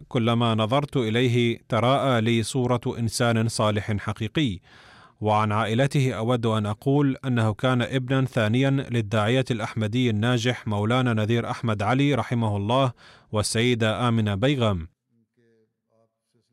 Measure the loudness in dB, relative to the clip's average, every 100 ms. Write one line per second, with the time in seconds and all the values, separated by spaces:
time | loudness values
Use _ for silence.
0 | -6 -2 0 2 2 0 0 0 0 -2
1 | 0 0 2 2 0 -2 -4 0 2 2
2 | 2 0 2 0 0 -2 -2 -2 -2 -4
3 | -4 -2 0 2 0 0 0 0 -2 -4
4 | -4 -6 -6 -2 -2 -4 -12 -20 -20 -20
5 | -20 _ 0 2 2 0 0 0 0 2
6 | 0 0 -2 0 0 0 -2 -4 0 2
7 | 2 0 -2 0 0 0 0 0 0 -2
8 | -2 0 0 0 0 2 2 0 -2 -4
9 | -2 0 2 0 0 -4 -6 -4 -2 0
10 | 0 0 0 0 0 -2 -4 -2 0 0
11 | 2 0 0 0 -2 -4 -4 -2 0 2
12 | 2 0 0 -2 0 -2 0 2 0 -2
13 | -14 -20 _ -2 0 0 2 2 2 0
14 | 0 2 2 0 0 2 2 0 -4 _
15 | _ _ _ _ _ _ _ _ _ _
16 | _ _ _ _ _